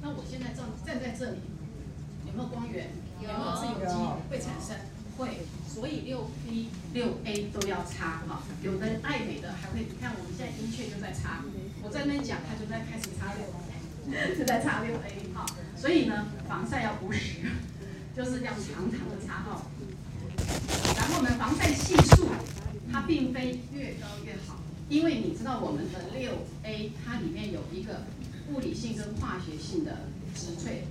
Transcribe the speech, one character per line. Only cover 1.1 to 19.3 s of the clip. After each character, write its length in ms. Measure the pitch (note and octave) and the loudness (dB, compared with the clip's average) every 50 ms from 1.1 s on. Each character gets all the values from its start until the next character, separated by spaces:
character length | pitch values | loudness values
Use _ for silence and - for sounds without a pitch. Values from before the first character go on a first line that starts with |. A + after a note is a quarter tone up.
这 180 | A3 - B3+ A#3 | -4 -4 -4 -4
里， 80 | F#3+ F#3+ - - - - - - - - - - - - - - - - - | -4 -6 -6 -8 -8 -8 -8 -8 -8 -8 -8 -8 -8 -8 -10 -10 -8 -8 -8
有 80 | - - | -6 -4
没 80 | G#3+ | -4
有 80 | B3 A#3 | -4 -4
光 180 | A#3+ A#3+ A3+ A3 | -4 -4 -4 -4
源？ 220 | A3 B3+ A#3+ A#3+ - - - - - - | -4 -4 -6 -6 -8 -8 -8 -8 -8 -8
有 60 | G#3+ G#3+ | -6 -4
没 60 | G#3+ | -4
有 200 | - - - - | -2 -2 -2 -2
自 140 | - A3+ A#3 | 0 0 -2
由 180 | A3+ G3 F#3+ | -2 0 0
基？ 80 | F#3 F3 F3 E3+ - - - - - | 0 2 2 0 0 -2 -4 -4 -4
会 80 | - - | -4 -4
产 180 | - - - - | -4 -4 -6 -6
生？ 160 | - - A3 G#3+ - - - - - - - | -6 -6 -6 -8 -8 -10 -10 -10 -10 -10 -6
会。 300 | - B3+ A#3+ A3 - E3 - - - - - | -4 -4 -4 -4 -6 -8 -8 -6 -8 -8 -8
所 180 | - A3 A3+ D4 | -6 -6 -4 -4
以 140 | D4+ - | -4 -4
六 260 | - B3+ C4 B3 A3 - - - - | -4 -4 -4 -4 -4 -6 -6 -6 -6
B、 260 | A#3 A3+ A3+ A3+ A3+ F#3 - - - | -2 -2 -2 -2 -2 -6 -8 -8 -4
六 280 | - A#3+ A#3+ - - - - | -2 0 2 2 0 -2 -4
A 200 | G#3+ G#3 G#3 G#3 G3+ - | -2 0 0 -2 -2 0
都 140 | G#3 G3 F#3+ | 0 0 0
要 180 | F#3+ F3+ - | 0 -2 -2
擦 380 | - - - F3 E3 - - - - | -4 -4 -4 -4 -4 -4 -4 -4 -6
哈。 140 | - - - - - - - | -6 -6 -6 -8 -8 -4 -2
有 160 | F#3+ F#3+ F#3+ | -2 0 0
的 200 | G#3+ A3 A3+ A3+ - | 0 0 0 -2 0
爱 160 | C#4 C#4+ B3 | -2 -2 0
美 200 | G#3+ G#3+ - - | 0 -2 -4 -6
的 140 | - G3+ G3 | -6 -6 -6
还 160 | F3+ D#3 - | -6 -6 -4
会， 160 | - A3+ A3+ - | -2 -2 -2 -4
你 80 | - - | -4 -6
看 100 | B3 B3 A3+ G#3 | -4 -4 -4 -4
我 60 | - | -6
们 100 | - - | -6 -6
现 80 | - B3+ | -6 -6
在 80 | B3 B3 A3+ | -6 -4 -4
英 140 | A3 A3+ | -4 -4
雀 180 | A3+ A#3 A#3+ G#3+ | -2 -2 -4 -4
就 100 | G3+ G3 | -4 -4
在 140 | - G#3 - | -6 -4 -4
擦， 320 | - - - - - - - G3 G3 - - - - - | -2 -2 -2 -2 -4 -6 -6 -6 -6 -6 -6 -8 -8 -8
我 60 | G#3 | -4
在 160 | - D4 C#4 | -2 0 2
那 80 | C#4+ C#4+ | 2 2
边 100 | C#4+ - | 2 0
讲， 160 | A3+ A#3 - - - | 0 -2 -4 -4 -4
他 60 | A3+ A3+ | -4 -4
就 60 | G#3+ | -4
在 140 | G#3 A3+ A3+ | -4 -4 -4
开 180 | A3 - A3+ A3+ | -4 -4 -6 -6
始 120 | - - - | -6 -6 -4
擦 220 | - - F#3+ G3+ | -4 -4 -4 -4
六 100 | G#3 G#3 G3 F3+ - - - | -4 -4 -6 -6 -8 -8 -8
A， 640 | - - - E3 - - - C#4+ - D4 - - - | -8 -8 -8 -8 -10 -8 -6 -4 -2 0 0 0 2
<laughs> 0 | |
就 80 | - C#4+ | 2 4
在 160 | A#3+ B3 A#3 | 4 4 4
擦 220 | - D4 - - | 4 2 2 2
六 140 | A3 A3+ A#3 | 0 -2 -2
A 340 | A3+ - G3+ G3 G3 F#3+ - - | -4 -4 -6 -6 -6 -8 -6 -6
哈。 100 | - - - - - - - - - | -6 -6 -6 -6 -8 -10 -10 -8 -2
所 100 | - D4 | 2 6
以 200 | F4+ D#4+ B3+ A3 | 8 8 8 6
呢， 180 | A3 G#3 G#3 G#3 - - - - | 2 0 0 -2 -4 -6 -4 -4
防 180 | - - - - | -2 -2 -2 0
晒 140 | - C4 | 0 0
要 160 | A#3 A3 G#3 G#3 F#3+ | 0 0 0 -2 -2
五 80 | F#3+ | -2
十， 260 | G#3+ G3+ - - - - - A#2+ - - - - - - | -2 0 0 -2 -4 -2 -2 -2 -2 -2 -4 -6 -8 -8
<laughs> 400 | - - - - - - - - | -8 -8 -8 -8 -8 -8 -6 -4
就 80 | B3+ | -2
是 160 | B3+ B3+ B3 | -2 0 -2
要 120 | A3+ - - | -2 -2 -4
常 360 | G#3+ G3+ - C#3+ - F#3+ A#3 | -4 -4 -4 -4 -2 0 0
常 180 | A3+ - - - | 0 0 -2 -4
的 140 | - G3 - | -4 -4 -6
擦 200 | - | -4